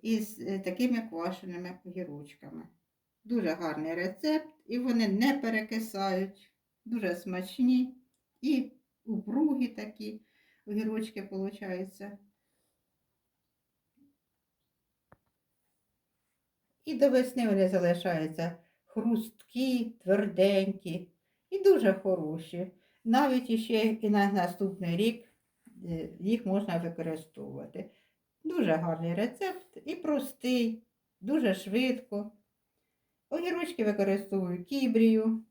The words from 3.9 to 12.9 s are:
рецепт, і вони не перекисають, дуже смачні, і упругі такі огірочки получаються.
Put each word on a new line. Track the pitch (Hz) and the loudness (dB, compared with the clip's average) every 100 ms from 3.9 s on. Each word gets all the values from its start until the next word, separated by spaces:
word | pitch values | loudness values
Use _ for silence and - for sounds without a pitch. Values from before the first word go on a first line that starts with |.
рецепт, | 170 185 - 302 311 311 - - | -4 -4 -2 0 0 -2 -12 -6
і | 240 | -2
вони | 254 233 214 | 0 2 2
не | 196 262 277 | 4 4 2
перекисають, | 233 220 214 220 220 196 196 185 196 - _ _ _ _ | 0 -2 -2 -6 -6 -4 -2 0 -2 -8 _ _ _ _
дуже | 226 233 196 175 | -8 -4 -2 -4
смачні, | - 180 185 - 254 254 254 - _ _ _ _ | -4 -6 -6 2 4 4 2 -4 _ _ _ _
і | 254 269 - - _ _ | 0 0 0 -10 _ _
упругі | 226 202 - 262 311 254 240 | -6 -6 -2 0 2 2 -2
такі | - 214 - 214 214 - _ _ _ - | -4 -14 -12 -12 -12 -18 _ _ _ -6
огірочки | 208 226 220 214 202 | -4 -2 -2 -6 -8
получаються. | 196 190 196 202 196 185 190 - 202 202 _ _ _ _ _ _ _ | -10 -6 -6 -6 -8 -6 -8 -12 -16 -16 _ _ _ _ _ _ _